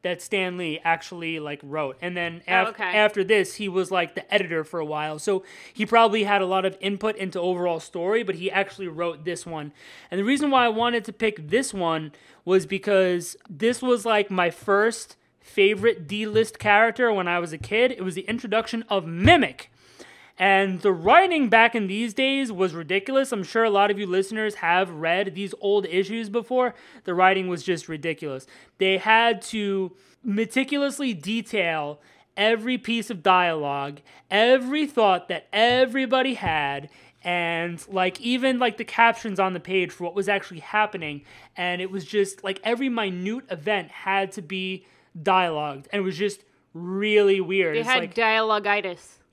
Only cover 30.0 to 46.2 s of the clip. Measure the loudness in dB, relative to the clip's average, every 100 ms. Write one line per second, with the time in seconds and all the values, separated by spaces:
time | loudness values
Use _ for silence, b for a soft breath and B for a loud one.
30 | b b -4 -2 -2 -2 -2 0 -2 -2
31 | -6 -6 -6 -6 -4 -4 -2 -2 -6 -10
32 | b b b -2 0 0 -2 -4 -2 -4
33 | -4 -2 4 4 4 0 -4 -4 -6 -10
34 | _ B _ 2 4 4 2 -2 -2 2
35 | 4 4 0 -10 -4 2 4 4 2 2
36 | 0 0 0 -2 -2 0 -2 -4 -10 b
37 | b b -4 -2 -2 -2 -4 -8 -6 -2
38 | -2 -2 -2 0 0 2 0 -2 -6 4
39 | 4 4 -6 -2 0 -2 -4 -2 -2 -6
40 | -6 -4 -2 -2 -4 -16 -4 0 0 -2
41 | -10 -12 -16 B B -6 -4 -4 -6 -8
42 | -4 -2 -2 -2 -8 -6 -4 -2 -2 -2
43 | -4 -4 -6 -6 -8 -8 -2 -2 -4 -10
44 | -2 -2 -2 -6 -10 -8 -6 -8 b b
45 | b -6 2 4 2 -2 -6 -8 -8 -4
46 | -4 -2